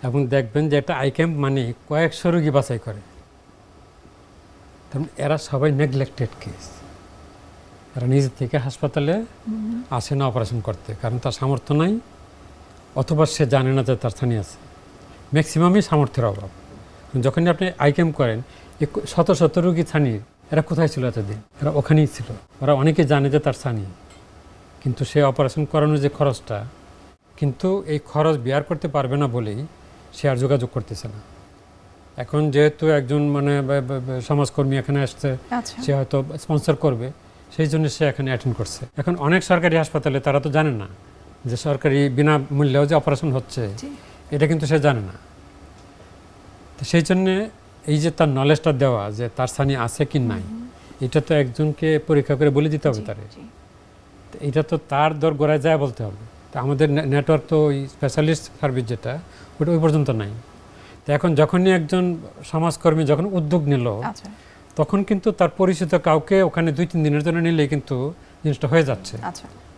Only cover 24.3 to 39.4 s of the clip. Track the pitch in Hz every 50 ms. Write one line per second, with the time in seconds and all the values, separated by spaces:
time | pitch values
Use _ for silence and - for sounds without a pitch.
24.3 | - - - - - - - - - - - 135 117 - 139 - - 147 147 139
25.3 | 127 - 143 131 - 156 151 - - 156 151 151 151 147 139 143 139 - 151 143
26.3 | 123 - - - 110 101 107 123 - - - - - - - - - _ _ _
27.3 | _ - 151 143 127 - - 185 190 202 190 156 151 147 - - - 151 151 160
28.3 | 160 139 117 127 135 143 139 - 175 147 - 160 135 147 135 127 135 143 143 135
29.3 | 117 123 113 107 101 113 143 160 - - - - - - - - - - - 143
30.3 | 131 120 127 127 143 135 120 123 - 127 113 - - - - 113 101 107 104 -
31.3 | - - - - - - - - - - - - - - - - - - 123 -
32.3 | - 151 151 151 131 143 147 151 151 - - 160 156 147 135 120 143 147 147 147
33.3 | 143 143 139 143 143 143 139 131 139 143 131 123 139 135 123 131 131 127 120 -
34.3 | 151 143 143 131 - - 143 135 135 135 131 - 139 139 139 127 - - - 143
35.3 | 131 131 - - 240 247 233 - - - 254 - 143 135 135 - - 139 135 147
36.3 | 156 151 - - 160 151 - - 151 139 - 151 127 113 117 131 151 - - -
37.3 | - - - - - - 160 151 151 156 160 147 - - 160 143 127 - 139 131
38.3 | 131 120 - 135 117 - 110 - - - - - _ - 139 - 175 175 143 147
39.3 | 170 185